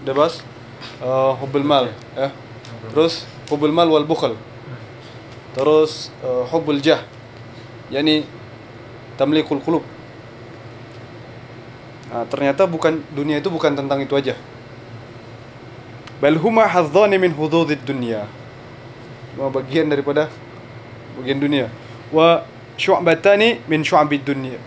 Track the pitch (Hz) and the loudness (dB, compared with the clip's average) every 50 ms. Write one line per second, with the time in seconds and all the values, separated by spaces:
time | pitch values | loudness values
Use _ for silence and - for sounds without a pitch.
0 | 135 135 135 139 147 170 165 - - - - - - - - - - - - - | -4 -2 2 2 2 2 2 -4 -14 -18 -20 -20 -20 -20 -18 -18 -18 -18 -14 -8
1 | 131 127 127 135 131 135 131 123 135 139 135 143 139 143 147 139 127 117 110 - | -4 -2 0 2 2 2 2 0 -4 -2 -2 0 2 4 4 4 2 0 -4 -10
2 | - - - 127 135 139 135 - - - - - - - - - - 113 113 143 | -16 -14 -6 -4 -4 -4 -4 -10 -18 -18 -18 -18 -18 -16 -16 -14 -14 -4 0 2
3 | 160 165 160 - - - - - - - 151 143 147 151 151 165 170 165 156 151 | 2 2 0 -4 -12 -14 -18 -18 -8 -6 -4 0 0 0 2 4 4 4 4 2
4 | 147 151 165 156 - 127 113 107 - - - - - - 127 120 - - - - | 2 2 -2 -2 0 -4 -4 -4 -12 -18 -18 -18 -16 -16 -16 -16 -16 -18 -18 -20
5 | - - - - - - - - - - - - 135 147 156 156 156 156 - - | -20 -20 -20 -20 -20 -20 -20 -20 -20 -12 -4 0 2 4 6 6 4 4 0 -8
6 | - - - - - 131 127 127 123 123 147 165 156 147 147 143 139 156 156 123 | -12 -14 -14 -10 -6 -4 -2 -2 -2 0 -2 -2 0 0 -2 0 4 2 2 2
7 | - - - - - - - - - - - - - - - - - - 123 135 | 0 -10 -18 -20 -20 -20 -20 -20 -20 -18 -18 -18 -18 -18 -18 -20 -16 -6 -4 -2
8 | 147 156 156 151 147 - - - - - - - - - - - - - - - | 0 2 2 0 0 -6 -12 -18 -20 -20 -20 -20 -20 -20 -20 -20 -20 -20 -20 -20
9 | - - - - 135 139 151 156 147 - 151 139 - - 165 156 - - - - | -20 -18 -4 -2 0 2 2 2 2 0 -2 -4 -2 0 -2 -2 -2 -4 -18 -20
10 | - - - - - - - - - - - - - - - - - - - - | -20 -20 -20 -20 -20 -20 -20 -20 -20 -20 -20 -18 -18 -18 -18 -18 -20 -20 -20 -20
11 | - - - - - - - - - - - - - - - - - - - - | -20 -18 -20 -20 -20 -18 -20 -20 -20 -20 -20 -20 -20 -20 -20 -20 -20 -20 -20 -20
12 | - - 117 117 117 117 - - 143 139 139 - 190 185 170 160 156 165 160 160 | -18 -10 -6 -6 -6 -4 -4 -2 0 0 4 4 2 2 2 2 2 2 2 0
13 | 143 - 156 143 147 147 151 147 139 190 175 160 - 156 143 139 139 139 143 139 | -6 -8 -6 -4 -2 -2 -2 0 -2 -2 -4 0 0 0 0 0 -2 -2 -2 -2
14 | 139 127 139 139 135 127 113 - - - - - - - - - - - - - | -2 0 0 0 0 -2 -6 -6 -10 -18 -20 -20 -20 -20 -20 -20 -20 -18 -18 -18
15 | - - - - - - - - - - - - - - - - - - - - | -18 -18 -20 -20 -20 -20 -20 -20 -20 -20 -20 -20 -20 -18 -18 -20 -20 -20 -20 -20
16 | - - - - 139 143 156 160 156 226 226 226 220 196 170 180 170 151 143 185 | -20 -20 -10 0 2 4 4 4 2 2 4 4 4 4 4 2 2 4 4 4
17 | 214 208 196 190 185 180 160 143 156 156 147 165 165 147 151 139 123 120 143 135 | 6 6 4 4 2 2 0 0 -2 2 2 2 2 2 0 -4 -2 -6 -4 -4
18 | 123 117 113 107 104 104 - - - - - - - - - - - - - - | -2 -4 -4 -4 -6 -8 -12 -16 -18 -18 -18 -18 -20 -20 -20 -20 -20 -20 -20 -20
19 | - - - - - - - 123 135 135 131 135 131 131 131 165 160 151 147 139 | -18 -20 -18 -18 -18 -16 -10 -4 -4 -2 -2 -2 -4 0 0 0 2 2 2 0
20 | 139 139 143 147 156 151 - - - - - - - - - - - - - - | 0 0 2 0 0 0 -4 -14 -18 -18 -20 -20 -20 -18 -18 -18 -18 -18 -20 -18
21 | - - - 127 131 127 139 139 143 143 147 139 123 110 113 - - - - - | -18 -18 -14 -10 -4 -4 -2 0 0 0 2 0 0 -2 -6 -14 -18 -18 -18 -18
22 | - - - 156 160 170 170 160 - - - - - - - - - - 190 - | -16 -2 2 4 6 6 6 4 0 -6 -18 -20 -20 -20 -10 -6 0 2 2 4
23 | 180 175 165 165 - 196 202 202 214 233 233 - - - 156 156 156 - 185 160 | 4 2 2 4 6 4 6 6 6 2 2 0 -2 -2 0 0 0 4 4 4
24 | 151 147 147 143 131 135 139 135 131 127 127 - - | 4 4 2 -2 -2 -2 -4 -4 -4 -8 -10 -12 -14